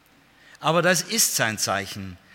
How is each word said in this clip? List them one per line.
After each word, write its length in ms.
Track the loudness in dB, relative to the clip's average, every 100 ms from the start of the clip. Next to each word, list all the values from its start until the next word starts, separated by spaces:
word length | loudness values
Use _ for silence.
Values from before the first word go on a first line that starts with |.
| _ _ _ _ -20 -6
Aber 220 | 0 2
das 200 | 4 2
ist 320 | 0 0 0
sein 240 | 2 0 0
Zeichen, 580 | -2 -2 -4 -8 -12 -14 -20